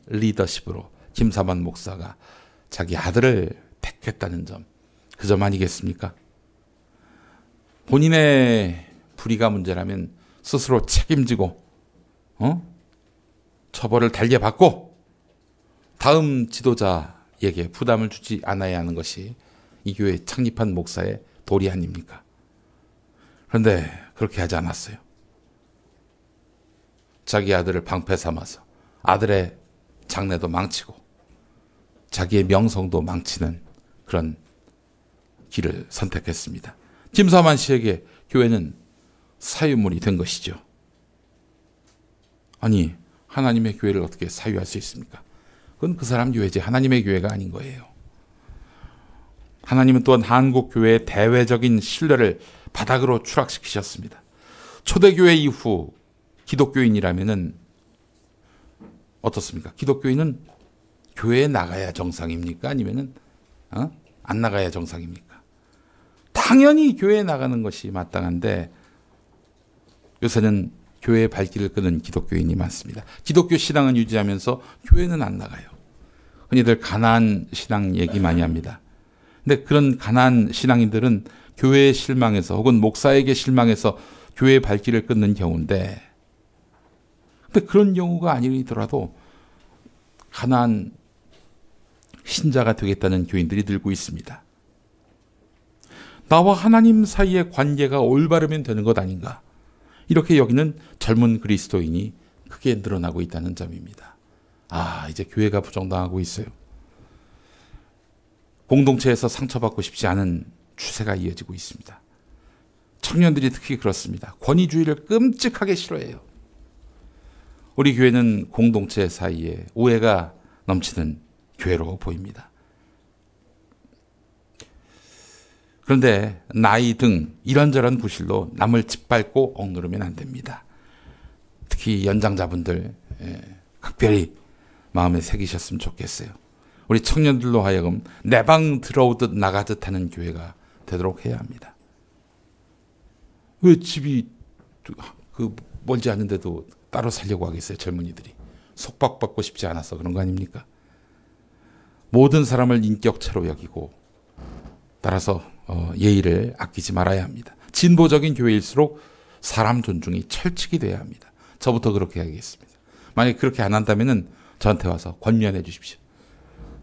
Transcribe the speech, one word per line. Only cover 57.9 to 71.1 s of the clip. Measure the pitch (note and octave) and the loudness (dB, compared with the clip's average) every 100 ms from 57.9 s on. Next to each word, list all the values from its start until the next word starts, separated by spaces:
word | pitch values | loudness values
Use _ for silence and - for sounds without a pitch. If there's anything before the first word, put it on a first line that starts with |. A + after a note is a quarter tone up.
| _ _ _ _ _ _ _ _ _ - - _ _ | _ _ _ _ _ _ _ _ _ -20 -20 _ _
어떻습니까? | A2+ - - F2 E2 - | -6 -6 -8 -12 -14 -6
기독교인은 | C3+ C3+ C3+ C3 D#3+ B2+ - _ _ _ _ _ _ - | -2 -2 0 0 -2 -4 -14 _ _ _ _ _ _ -6
교회에 | A2 B2 D3 | 0 2 2
나가야 | B2+ F2 F#2 F#2+ | 0 -2 -6 -8
정상입니까? | - F2 D2+ E2+ E2 E2+ E2+ C3 | -6 -8 -8 -8 -8 -8 -8 -6
아니면은, | C#3 G2+ A2+ C3+ C3 _ _ _ _ _ | -6 -4 -6 -8 -14 _ _ _ _ _
어? | G#2 C#3+ - _ _ | -8 -8 -10 _ _
안 | - A2 | -8 -4
나가야 | A2+ G2+ F#2 | -2 -2 -4
정상입니까? | E2+ E2 E2+ E2+ F2 - - _ _ _ _ _ _ _ _ _ | -6 -10 -12 -14 -16 -20 -20 _ _ _ _ _ _ _ _ _
당연히 | - - B3+ C#4+ D4+ D4+ - | -4 4 6 8 6 4 2
교회에 | G3 G#3+ | 2 2
나가는 | G3 C#3+ C3 A#2+ | 0 -2 -2 -2
것이 | G#2+ - G2+ | -4 -8 -10
마땅한데, | F#2+ E2+ F#2 F2+ E2+ G#2+ F#2+ E2+ - _ _ _ _ _ _ _ _ _ _ _ _ _ _ | -8 -6 -6 -4 -2 -2 -4 -6 -14 _ _ _ _ _ _ _ _ _ _ _ _ _ _
요새는 | A#2 A#2 G#2+ G#2 F#2+ - _ _ | -2 2 2 2 -2 -10 _ _
교회의 | - | 0